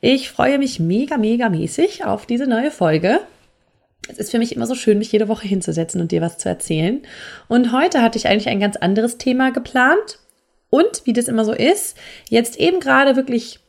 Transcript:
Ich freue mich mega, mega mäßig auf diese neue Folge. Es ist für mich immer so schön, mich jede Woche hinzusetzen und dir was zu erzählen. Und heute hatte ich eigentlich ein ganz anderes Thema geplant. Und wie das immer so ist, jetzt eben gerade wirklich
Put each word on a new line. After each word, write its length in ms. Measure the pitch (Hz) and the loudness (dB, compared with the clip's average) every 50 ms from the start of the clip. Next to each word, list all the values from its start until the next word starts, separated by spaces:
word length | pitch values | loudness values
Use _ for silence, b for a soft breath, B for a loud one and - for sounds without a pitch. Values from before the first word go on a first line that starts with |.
Ich 300 | - 233 262 269 262 - | 4 2 2 2 0 -6
freue 280 | - - - - 277 277 | -2 0 2 2 2 2
mich 220 | 277 262 - - | 0 -2 -2 -2
mega, 360 | 165 165 180 214 277 285 311 | -2 0 0 0 0 -2 -2
mega 320 | 262 214 214 233 240 247 226 | -2 0 0 0 0 0 0
mäßig 560 | 185 160 - - - - 320 415 - - - | -2 -2 -4 -4 -2 0 0 0 0 -4 -4
auf 220 | 214 196 202 - | -4 -4 -4 -4
diese 200 | - 240 240 277 | -4 -4 -2 0
neue 240 | 262 233 220 254 302 | 0 0 0 0 -2
Folge. 500 | 302 - - 160 156 160 170 185 240 359 415 - b b b b b _ _ _ _ _ _ _ _ _ - - | -2 0 0 2 2 2 2 2 2 0 0 -4 b b b b b _ _ _ _ _ _ _ _ _ -20 -20
Es 100 | - - | -12 -12
ist 120 | - - - | -10 -4 -2
für 60 | 233 | -2
mich 160 | 226 233 - | -2 -2 -4
immer 100 | 233 233 | -6 -4
so 80 | 226 262 | -4 -6
schön, 240 | 254 - - 208 208 | -2 2 2 2 2
mich 140 | 214 - - | 2 0 0
jede 160 | 214 220 208 | 0 0 0
Woche 180 | 220 214 - | -2 -6 -2
hinzusetzen 540 | 196 196 190 175 - 160 160 165 165 - 180 | -4 -2 -2 -2 -4 -4 -4 -4 -4 -4 -4
und 100 | 170 165 | -4 -2
dir 100 | - 170 | -2 -2
was 180 | 165 170 - - | -2 -2 -6 -6
zu 100 | - 185 | -6 -6
erzählen. 540 | 175 175 - - 165 156 160 180 233 294 B B B B B B B B B B | -4 -4 -4 -4 -2 0 0 0 -2 -4 B B B B B B B B B B
Und 240 | 233 240 247 240 233 | 2 2 2 2 2
heute 300 | 254 302 359 - 294 233 | 2 2 2 2 4 2
hatte 160 | 226 226 220 | 2 2 0
ich 80 | - | -2
eigentlich 220 | - 196 214 220 - | 0 0 0 -2 -2
ein 120 | 214 202 | -2 0
ganz 160 | 202 202 202 | 0 -2 -2
anderes 420 | - - 175 196 208 220 240 240 - | -2 -2 0 0 2 0 -2 -2 -4
Thema 320 | - 262 254 254 262 262 | -2 -2 0 2 0 0
geplant. 680 | 247 254 240 - - 254 247 262 320 403 440 - - _ _ _ _ _ _ _ _ _ _ _ | 0 -2 -6 -4 0 2 4 4 4 2 0 -4 -12 _ _ _ _ _ _ _ _ _ _ _
Und 320 | - 269 339 466 - - - | 2 4 4 2 0 -4 -4
wie 80 | - 233 | -2 0
das 160 | 240 240 262 | 0 0 -2
immer 160 | 240 220 220 | 0 0 0
so 80 | 208 226 | 0 0
ist, 440 | - 226 269 381 415 - - - B B B B B B B | 0 2 2 2 2 0 -10 -12 B B B B B B B
jetzt 300 | 226 226 233 233 - - | 2 2 2 0 -2 0
eben 220 | - 339 349 370 | 0 2 2 0
gerade 340 | - 269 269 262 277 277 262 | 0 2 4 4 4 4 4
wirklich 460 | 262 262 262 240 233 - - - - _ | 2 0 0 -2 -4 -4 -6 -18 -20 _